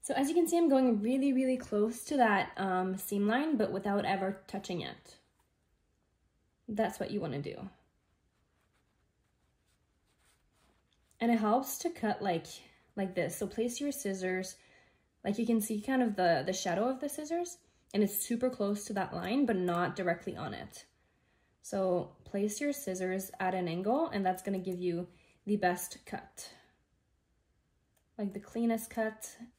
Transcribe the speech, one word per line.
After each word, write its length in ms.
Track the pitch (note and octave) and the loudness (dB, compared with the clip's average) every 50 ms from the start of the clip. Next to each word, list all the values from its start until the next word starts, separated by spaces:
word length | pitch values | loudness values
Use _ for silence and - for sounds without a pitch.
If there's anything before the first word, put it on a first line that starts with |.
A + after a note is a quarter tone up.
So 140 | - - C4+ | -4 -2 0
as 160 | - C#4 C#4 | 0 2 4
you 40 | E4+ | 4
can 140 | F4 E4+ E4 | 4 4 4
see, 80 | E4+ | 4
I'm 140 | E4+ E4+ D#4 | 4 6 6
going 320 | C#4 C4 C4 B3+ A3+ G3+ G3+ | 6 6 6 6 4 4 2
really, 320 | A3+ C4 C4+ C4 C#4 C4 | 2 2 4 4 4 4
really 240 | B3+ C4 B3+ B3+ B3+ | 4 4 2 2 0
close 460 | - - - G#3 G#3 A3+ A#3 - - | -2 -2 2 2 2 2 0 -4 -6
to 120 | - D4+ | -2 4
that, 360 | C#4 B3 A3 G3+ F#3+ - - - | 4 6 6 6 4 2 -2 -4
um, 400 | - G3 F#3+ F#3 F#3 F#3 F#3+ F#3+ | -4 -2 0 2 0 0 0 -2
seam 320 | G3 - - G#3 G3+ G3+ G#3 | -4 -4 -2 0 2 2 4
line, 300 | A3 B3+ D4 D#4+ D4+ A3 | 2 2 2 2 2 2
but 120 | G#3+ - | 2 0
without 360 | - G3 G3 G#3 G3+ G#3 - | 0 -2 -2 0 0 2 2
ever 340 | - G3 F#3+ F#3+ F#3+ G3 - - | 2 0 0 0 -2 -2 -4 -10
touching 340 | - - G3+ G3+ - F3+ E3+ | -8 -8 -8 -6 -4 -4 -4
it. 380 | A#2 C2 - - - - - - _ _ _ _ _ _ _ _ _ _ _ _ _ _ _ _ _ _ _ _ _ _ _ _ _ _ _ _ _ | -4 -6 -10 -14 -18 -20 -20 -20 _ _ _ _ _ _ _ _ _ _ _ _ _ _ _ _ _ _ _ _ _ _ _ _ _ _ _ _ _
That's 320 | - G#3+ G3+ A3+ G3 G#3 - | -8 0 0 0 0 0 -4
what 120 | G3 - | -6 -4
you 100 | G3+ G#3 | -2 -4
wanna 220 | E3 D#3+ A#2+ C#3+ C#3+ | -4 -2 -4 -4 -4
do. 260 | - - - - G3 - _ _ _ _ _ _ _ _ _ _ _ _ _ _ _ _ _ _ _ _ _ _ _ _ _ _ _ _ _ _ _ _ _ _ _ _ _ _ _ _ _ _ _ _ _ _ _ _ _ _ _ _ _ _ _ _ _ _ _ _ _ _ _ _ _ _ _ _ _ | -6 -8 -10 -12 -14 -16 _ _ _ _ _ _ _ _ _ _ _ _ _ _ _ _ _ _ _ _ _ _ _ _ _ _ _ _ _ _ _ _ _ _ _ _ _ _ _ _ _ _ _ _ _ _ _ _ _ _ _ _ _ _ _ _ _ _ _ _ _ _ _ _ _ _ _ _ _
And 100 | A3+ A#3 | 4 4
it 80 | A#3+ A3+ | 4 6
helps 380 | G#3 G#3+ G#3+ B3+ C4+ - - - | 6 4 4 4 2 0 -8 -4
to 120 | - E4+ | -4 -4
cut 320 | E4+ - - G#3+ G3+ - - | -4 -2 -2 -2 -2 0 0
like, 240 | G3 F3 E3 D#3+ - - - - - _ _ _ _ _ | 0 0 0 -2 -6 -16 -18 -20 -20 _ _ _ _ _
like 200 | - G3 F#3 F3+ | -4 -4 -2 0
this. 220 | F3+ E3 D3 F3 | -2 -2 -2 -2
So 100 | - G#3 | -4 -6
place 340 | G3 - - A3 A#3+ A#3+ - | -4 -2 -2 -2 -2 -2 -2
your 120 | C#4+ C#4+ C#4 | -4 -4 -4
scissors, 640 | - - G3+ G3 F#3+ F#3 F#3 F#3 F#3 F#3+ - - - - _ - - _ _ _ _ _ _ _ _ _ | -4 -4 -4 -4 -2 -2 -2 -2 -2 -4 -6 -10 -16 -20 _ -20 -20 _ _ _ _ _ _ _ _ _
like 140 | - G3+ G#3 | -4 -2 0
you 80 | A#3 | 2
can 140 | A#3 A#3 A3+ | 2 2 2
see 200 | G#3 - A3 G#3 | 2 0 -4 -4
kind 220 | G#3 - C4+ B3+ B3 | -2 0 2 4 4
of 140 | A3+ G3+ | 2 2
the, 260 | G3 F#3 F3 E3+ C#3 C#3 | 4 4 4 4 4 2
the 60 | F#3+ F#3+ | -2 -2
shadow 360 | - - F#3+ E3+ F3+ G#3+ B3 | -2 0 0 0 2 2 0
of 120 | C4+ B3+ | 0 -2
the 80 | - C#4+ | -4 -6
scissors, 500 | - - D4+ D4 E4 E4+ F4 F4 - - _ _ _ _ _ _ - | -6 -6 -6 -4 -2 -2 -2 -4 -8 -16 _ _ _ _ _ _ 2
and 100 | G3+ G#3 | 2 2
it's 140 | G3+ - | 2 2
super 320 | - - - A#3+ A#3 B3 B3+ | -4 -2 -2 -2 0 0 -2
close 360 | B3+ - G#3 G3+ G#3 G#3 - | 0 0 -2 -2 -2 -2 -4
to 80 | - G#3+ | -6 -4
that 200 | G3 F#3 - - | -4 -4 -4 -4
line, 320 | F3 F3 F3+ A3 C#4 C#4+ | -6 -4 -2 0 2 2
but 100 | A3+ A3 | 2 2
not 380 | F#3 F3+ F3+ F3 E3+ F3+ - C#3+ | 2 2 2 2 2 0 0 -2
directly 420 | - F#3 F3+ E3+ F3 - - - | -2 0 0 0 0 -4 -10 -8
on 180 | - D#3+ - G#2 | -6 -8 -8 -8
it. 300 | - - - - - - _ _ _ _ _ _ _ _ _ _ _ _ _ _ _ _ | -8 -10 -12 -16 -20 -20 _ _ _ _ _ _ _ _ _ _ _ _ _ _ _ _
So 500 | - - G3 F#3+ F#3 F3+ F3+ - - - _ - | -6 -2 0 2 2 2 2 0 -4 -12 _ -20
place 360 | - - G3 G3+ G#3+ G#3 - | -8 -4 -2 -2 0 -2 -2
your 120 | D4 D4 C#4+ | -2 -2 -2
scissors 580 | - - - F#3 F#3 F#3 F#3 F#3 F#3+ F#3+ - - - | -2 -4 -6 -4 -2 -2 -2 -2 -2 -4 -8 -8 -4
at 140 | F#3 F#3 F#3 | -2 0 0
an 140 | F#3 F3+ E3+ | 0 -2 -2
angle, 400 | E3 F3 F#3+ G#3 A#3+ D4 E4 - | -2 -2 0 0 2 2 0 0
and 160 | - G3+ G3 | -2 0 0
that's 180 | F#3 F#3 F3+ - | 0 0 -2 -2
gonna 160 | G3+ G3 F#3 | -4 -4 -4
give 200 | F3+ F#3+ F3+ F3+ | -4 -4 -6 -2
you 300 | F3+ F3+ E3+ E3+ F3+ - - _ _ _ _ _ _ | -2 -2 -2 -2 -4 -8 -12 _ _ _ _ _ _
the 120 | G3 G#3 | -2 0
best 420 | G#3 G3 F3+ F3+ F3+ - - - - _ | 2 4 2 2 2 -4 -10 -12 -16 _
cut. 440 | - - - - - _ - - - - - _ _ _ _ _ _ _ _ _ _ _ _ _ _ _ _ _ _ _ _ _ _ _ _ _ _ _ _ _ _ _ | -10 -10 -10 -10 -12 _ -16 -16 -16 -18 -20 _ _ _ _ _ _ _ _ _ _ _ _ _ _ _ _ _ _ _ _ _ _ _ _ _ _ _ _ _ _ _
Like 160 | - G#3 G3+ G3 | -6 -6 -4 -4
the 80 | G#3 | -6
cleanest 500 | G#3 - - A3+ A#3 A#3 A3+ A3 A3+ - | -12 -8 -4 0 2 2 2 2 -2 -6
cut 460 | - A3+ A3 A3 G#3+ G#3+ - - - - A#3 - _ | -4 -2 -2 -2 -2 -6 -14 -16 -14 -16 -20 -20 _